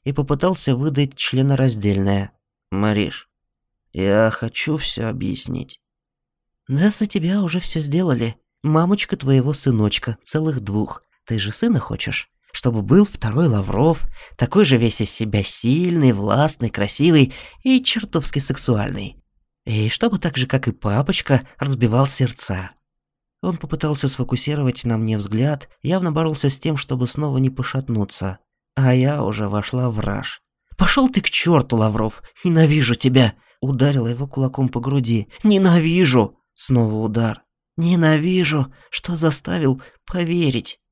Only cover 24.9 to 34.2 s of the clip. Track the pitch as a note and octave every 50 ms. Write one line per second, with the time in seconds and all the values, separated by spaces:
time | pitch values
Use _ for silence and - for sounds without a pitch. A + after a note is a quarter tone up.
24.9 | A2+ A2 A2+ A2 A2 G#2 G2+ G2 G#2+ A2 B2+ D3 D3 C#3 - - _ _ - C#3
25.9 | F3+ F#3+ F3+ E3 D3 D#3 E3 D#3+ D3+ C#3 - C#3 C#3 - - D#3+ D#3 C#3 - -
26.9 | C3 B2 B2 A#2+ - D3 D3+ D3 C3+ C3 C3 C3 C3 - B2+ - - C3+ C3+ -
27.9 | A#2 G#2+ G2+ - - - F#2+ F#2+ F#2+ - _ _ _ _ _ _ - C3+ C3 B2+
28.9 | B2+ B2+ C3 C#3 D3 C#3+ A#2 G#2+ G#2+ G#2+ G#2+ G2 G2+ G#2 G2+ - - B2+ B2+ B2
29.9 | A2 G#2+ G#2+ G2 G2+ G2+ - - - - _ _ _ _ _ - - - F#3+ -
30.9 | - C#4+ C4 B3+ C4 G3+ - - - - - E3+ E3+ D3 - - A#2+ A2 A2 A2
31.9 | G#2 A2 G#2+ A2+ - - - - _ - - F3+ E3 D#3+ D#3+ C#3+ D3+ D3+ C3 A#2
32.9 | A#2+ - - B2+ B2+ C3 B2 G#2+ - _ _ _ _ - - C3+ C3+ A#2 C3 C#3+
33.9 | C#3 C3 A2+ A#2 A#2+ B2